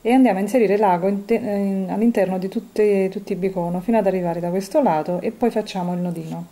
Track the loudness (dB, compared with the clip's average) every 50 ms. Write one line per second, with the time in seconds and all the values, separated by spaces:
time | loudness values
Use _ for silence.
0 | _ 4 4 6 6 6 4 2 -2 0 2 2 4 4 4 4 4 4 4 4
1 | 2 0 -2 -2 -2 -2 -2 -2 0 -2 -2 -2 -2 -2 -2 -2 -4 -4 -2 0
2 | 2 2 2 2 0 0 0 -4 -4 -4 -6 -8 -10 -8 _ 2 2 4 4 2
3 | 0 0 -2 -6 -8 -6 -6 -4 -4 -4 -2 -2 -4 -4 -4 -4 -2 0 0 2
4 | 2 2 0 0 -2 -2 -4 -2 -4 -2 -2 -4 -4 0 0 2 2 2 2 0
5 | 0 -2 -4 -4 -4 -6 -4 -2 -2 -2 0 -2 -6 -4 -6 -6 -4 -4 -4 -4
6 | -4 -4 -6 -8 -8 -10 -10 -10 -12 -14